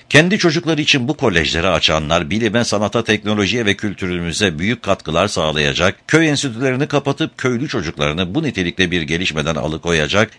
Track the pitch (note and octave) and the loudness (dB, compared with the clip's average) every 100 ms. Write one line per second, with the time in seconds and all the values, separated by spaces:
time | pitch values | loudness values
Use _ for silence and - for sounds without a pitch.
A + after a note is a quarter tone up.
0 | - C#3+ F3 G#3+ E3+ D#3 D#3 D3+ D3 C3+ | 2 4 4 4 2 2 0 0 2 2
1 | A#2+ D3+ A#2+ E2+ D2+ E2 F#2 D#2 - D#2+ | 0 0 2 2 0 0 2 2 2 0
2 | D2+ E2+ D2 G#2+ A2+ A2+ A#2 G#2 G#2 A#2+ | 2 0 0 0 0 0 0 0 0 -2
3 | A2+ G#2+ G#2 G#2 F#2 A#2+ G#2 G2 G#2+ E2+ | 0 0 0 0 0 0 -2 -2 -4 -6
4 | F#2 F2 E2+ D#2+ G2+ D2 G2 A#2+ - F#2+ | -4 -4 -4 0 -2 0 -2 -2 -2 -2
5 | - E2 G2+ F#2 D#2 D2+ D2 - F#2 - | 0 0 0 0 -2 0 0 2 0 -2
6 | - D3+ D#3+ C#3+ C#3 A2 C3+ B2+ D3 C#3+ | 0 2 4 2 -2 -2 -2 0 0 0
7 | C#3 C#3 D#3+ - C3 A#2+ D3 A2+ D#2+ D2 | -2 -4 -4 -4 -2 0 -2 -4 -4 -2
8 | D2 D#2+ F2+ B2+ D#3 G2 F2 - F2+ F2 | -2 -2 -2 -2 -2 -2 -2 0 0 0
9 | D2+ E2+ F#2 D#2 D2+ D#2 C#2+ D#2 E2+ E2 | -2 -2 -2 -2 -2 -2 -4 -4 0 0
10 | D2 G2 A2 | 2 2 0